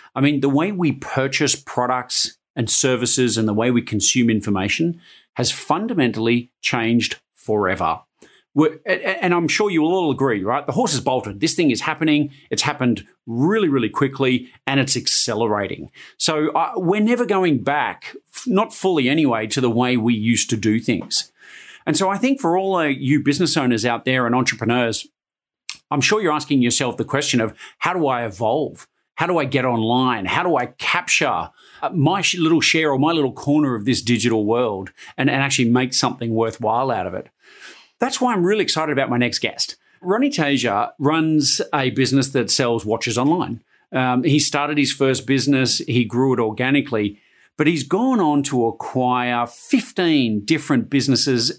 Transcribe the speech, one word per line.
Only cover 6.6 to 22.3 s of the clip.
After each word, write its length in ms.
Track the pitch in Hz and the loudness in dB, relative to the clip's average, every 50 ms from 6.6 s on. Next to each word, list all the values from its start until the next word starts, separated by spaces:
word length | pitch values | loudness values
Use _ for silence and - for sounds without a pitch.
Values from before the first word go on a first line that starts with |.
changed 580 | - - - 120 113 113 117 117 107 - - - _ _ _ | -4 -2 -2 0 2 2 2 2 2 0 -4 -10 _ _ _
forever. 680 | - - - 107 104 101 90 92 90 90 80 80 - - _ _ _ - - _ _ _ _ - | -14 -6 -2 0 0 0 0 0 0 0 -2 -2 -4 -8 _ _ _ -20 -20 _ _ _ _ 2
We're, 260 | 143 160 156 - - - | 2 2 2 2 -2 -4
a-, 60 | 202 | -4
a-, 320 | 185 - - - 190 - - | -4 -2 -2 -4 -4 -2 0
and 100 | 180 175 | 0 0
I'm 140 | 175 170 151 | 0 0 0
sure 240 | - - 214 202 | 0 0 0 0
you 100 | 180 156 | 2 2
will 120 | 151 165 185 | 2 2 2
all 180 | 190 180 151 | 0 0 0
agree, 320 | 127 - 135 135 113 98 95 | 0 0 0 0 0 -2 -2
right? 220 | 104 123 143 - | -2 -4 -4 -4
The 80 | - 127 | -4 -2
horse 180 | - 254 190 | -2 -2 0
has 80 | 147 123 | -2 -2
bolted. 400 | - 139 131 127 - 107 98 98 | -2 -2 -2 -2 -4 -6 -6 -2
This 160 | 147 165 - | -2 0 2
thing 160 | - 170 143 | 2 2 2
is 80 | 117 - | 2 0
happening. 540 | - 160 156 151 165 160 147 147 147 143 - - - _ | -2 -4 -4 -2 0 2 2 2 0 -2 -6 -14 -10 _
It's 140 | - - - | -4 -4 -2
happened 440 | 156 147 - 139 120 110 - - - _ _ _ | -4 -2 0 0 0 0 0 -4 -10 _ _ _
really, 440 | - 113 120 139 170 214 226 202 160 | -8 -2 0 2 2 2 2 2 2
really 180 | 135 131 117 107 | 2 0 0 -2
quickly, 640 | - - 139 135 135 - 135 131 127 123 123 - - _ _ 139 | 0 0 0 0 0 0 0 0 0 0 -2 -6 -16 _ _ -2
and 100 | 139 135 | -2 0
it's 200 | 131 135 - 123 | 0 0 -2 -2
accelerating. 920 | - - - - - - 110 107 117 110 104 104 101 95 - - - - - - - - - - | 0 0 0 0 0 0 0 0 0 0 0 0 -2 -4 -6 -10 -12 -16 -18 -20 -20 -20 -6 -2
So, 320 | - - 160 151 151 160 | -2 0 0 0 -2 0
uh, 240 | - 151 165 - - | 0 0 -2 -2 -4
we're 240 | 185 185 165 196 214 | -2 0 0 2 2
never 260 | 214 226 247 240 240 | 2 2 2 0 0
going 380 | 185 202 190 185 175 147 120 95 | 0 0 0 2 2 0 0 0
back, 500 | - 143 147 123 104 87 - - - - - - _ - | -2 -2 -2 -2 -4 -6 -10 -14 -18 -18 -18 -20 _ -14
f-, 100 | - - 254 | -8 -4 0
not 260 | 190 190 226 220 - | 0 2 0 0 -2
fully 340 | - - 190 180 151 127 127 | -2 -2 0 2 2 2 2
anyway, 400 | 143 160 156 135 113 110 110 110 | 2 2 2 2 0 -2 -2 -4
to 140 | - 139 | -2 0
the 80 | 127 120 | 0 2
way 260 | 113 117 127 123 127 | 2 2 2 2 2
we 180 | 120 110 117 120 | 2 2 2 0
used 360 | 110 107 113 117 107 - - | 2 2 2 2 2 0 0
to 80 | - 107 | -2 0
do 240 | 95 110 107 117 | 2 2 0 2
things. 500 | 117 - 110 87 - - - - - - _ _ - - - - - - - - _ | 0 -2 -2 -2 -2 -4 -4 -4 -4 -6 _ _ -20 -20 -20 -20 -20 -20 -20 -10 _
And 100 | - - | -2 0
so 140 | - 196 190 | 2 2 0
I 80 | 202 196 | 0 0
think 240 | 247 262 | 0 0